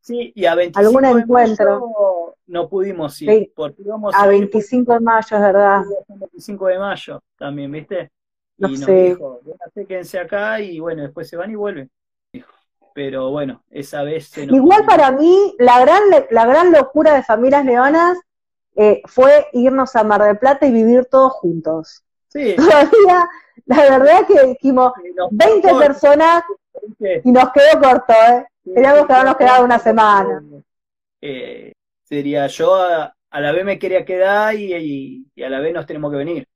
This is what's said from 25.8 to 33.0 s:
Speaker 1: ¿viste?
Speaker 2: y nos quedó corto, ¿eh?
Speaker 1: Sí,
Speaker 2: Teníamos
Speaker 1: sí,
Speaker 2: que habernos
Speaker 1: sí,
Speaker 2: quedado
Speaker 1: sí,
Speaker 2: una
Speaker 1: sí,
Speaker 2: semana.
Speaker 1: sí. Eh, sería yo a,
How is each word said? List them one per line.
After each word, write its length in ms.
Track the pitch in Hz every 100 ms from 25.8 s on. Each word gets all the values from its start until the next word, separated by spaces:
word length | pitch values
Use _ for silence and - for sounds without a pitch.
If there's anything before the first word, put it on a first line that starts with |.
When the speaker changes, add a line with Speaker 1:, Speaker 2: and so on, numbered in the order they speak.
| 294 277 285 294 320 339 339 392 _ -
Speaker 1:
¿viste? 400 | 214 - 202 247
Speaker 2:
y 80 | 247
nos 180 | 247 254
quedó 280 | 285 285 311
corto, 300 | 269 247 240
¿eh? 340 | 226 226 240 277 _
Speaker 1:
Sí, 60 | -
Speaker 2:
Teníamos 340 | 185 269 294 294
Speaker 1:
sí, 0 |
Speaker 2:
que 60 |
habernos 240 | 262 262 254
Speaker 1:
sí, 0 |
Speaker 2:
quedado 260 | 254 254
Speaker 1:
sí, 0 |
Speaker 2:
una 140 | 247 240
Speaker 1:
sí, 20 |
Speaker 2:
semana. 640 | 233 220 214 202 165 156 151
Speaker 1:
sí. 140 | 143 _ _ _ _ _ _
Eh, 520 | 147 131 123 123 110 _ _ _
sería 420 | _ 147 143 143 139
yo 260 | - 165 190
a, 380 | 180 170